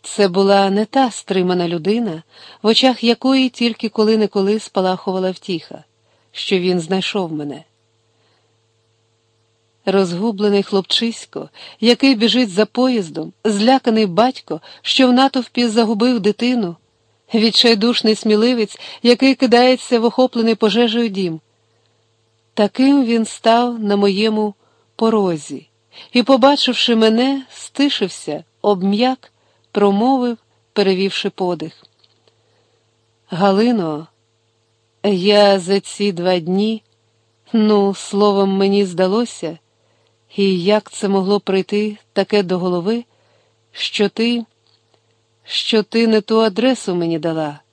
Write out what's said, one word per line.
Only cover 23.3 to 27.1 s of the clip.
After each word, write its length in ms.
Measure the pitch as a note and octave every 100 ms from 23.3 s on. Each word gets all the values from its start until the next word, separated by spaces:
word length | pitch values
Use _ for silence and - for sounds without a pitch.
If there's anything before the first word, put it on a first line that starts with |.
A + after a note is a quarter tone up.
| - A3+ A3+ B3 A#3
на 160 | G#3 G3+
моєму 580 | G3+ F#3+ A3 G#3+ G#3+ G3+ _ _ _ -
порозі 720 | A3+ A3+ F#3+ D#3+ - C#3 - _ _ - -
і, 100 | A#3+
побачивши 720 | A#3 C4 C4+ C#4+ C4 A#3+ - A3+
мене, 460 | A3